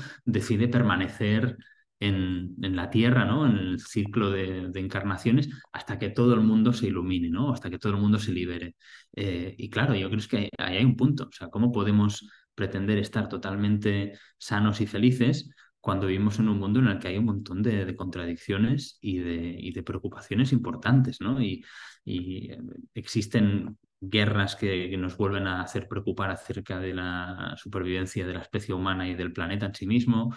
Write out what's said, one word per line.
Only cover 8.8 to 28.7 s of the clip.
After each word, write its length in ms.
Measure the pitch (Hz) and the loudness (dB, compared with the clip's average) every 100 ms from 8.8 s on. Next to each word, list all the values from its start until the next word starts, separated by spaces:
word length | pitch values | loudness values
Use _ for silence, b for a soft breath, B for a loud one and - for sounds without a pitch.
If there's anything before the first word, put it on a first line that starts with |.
| B B B - | B B B -6
Eh, 400 | 101 87 90 - | -4 -4 -6 -8
y 120 | 101 | -6
claro, 260 | 107 139 104 | 0 2 2
yo 140 | 95 | 0
creo 120 | 110 - | -2 -2
que 200 | 107 101 - | -2 -2 -4
ahí 200 | 92 92 | -4 4
hay 80 | 127 | 4
un 100 | 117 | 6
punto. 300 | 135 147 - | 2 2 -4
O 60 | |
sea, 180 | - 92 | -12 -8
¿cómo 220 | 107 120 | 0 2
podemos 560 | 113 101 104 104 104 B B B - | 2 4 4 4 0 B B B -8
pretender 420 | 98 95 98 107 | -6 -2 0 0
estar 280 | 104 117 101 | 0 -2 -4
totalmente 840 | 92 95 101 104 104 107 101 101 B B B | -6 -6 -2 2 2 2 0 -2 B B B
sanos 440 | - 104 107 101 | -4 2 2 2
y 60 | 104 | -2
felices 600 | 101 120 127 120 - - B B _ | 4 4 6 4 2 -4 B B _
cuando 260 | - 98 98 | -2 0 2
vivimos 320 | 95 104 104 | 2 2 2
en 100 | 110 | 2
un 100 | 98 | 2
mundo 200 | 98 110 | 2 4
en 80 | 123 | 4
el 120 | 92 | 4
que 80 | 90 | -2
hay 80 | 92 | 0
un 80 | 113 | 0
montón 380 | 98 98 - | 0 -4 -2
de, 220 | 110 104 92 | 0 0 -2
de 100 | 90 | -4
contradicciones 1000 | 92 87 87 85 - 98 113 143 - - | -6 -6 -6 -8 -4 2 2 2 -2 -8
y 160 | 107 90 | -6 -4
de, 360 | 87 85 85 87 | -2 -4 -6 -8
y 120 | 92 | -8
de 120 | 95 | -8
preocupaciones 680 | - - - - - 101 127 | -8 -6 -6 -10 -4 2 4
importantes, 680 | 123 90 82 104 127 127 - | 2 0 -4 4 6 4 0
¿no? 200 | 98 131 | -2 0
Y, 220 | 107 92 B B B B | 0 -4 B B B B
y, 480 | - 92 90 92 - | -8 -6 -6 -8 -10
eh, 80 | - - - - | -12 -14 -14 -14
existen 840 | - - 113 101 120 104 101 - - _ _ | -14 -4 -2 0 4 4 4 -2 -10 _ _
guerras 540 | 95 107 104 101 98 - | -2 2 2 2 0 0
que, 340 | 101 92 90 | -2 -2 -2
que 80 | 95 | -4
nos 200 | 90 87 | -4 0
vuelven 280 | 101 98 98 | 0 0 -2
a 140 | 92 | -2
hacer 260 | 87 104 - | -4 -6 -6
preocupar 440 | 98 101 90 98 | -6 -4 -2 -4
acerca 480 | 92 - 113 95 92 | -4 -6 -10 -6 -6
de 140 | 92 | -6
la 600 | 92 90 90 90 90 92 - | -4 -4 -6 -6 -8 -10 -10
supervivencia 680 | 98 98 90 92 95 - 90 | -10 -6 -2 -2 -2 -4 -6
de 80 | |
la 80 | 90 | -6
especie 320 | - 104 - | -6 -6 -4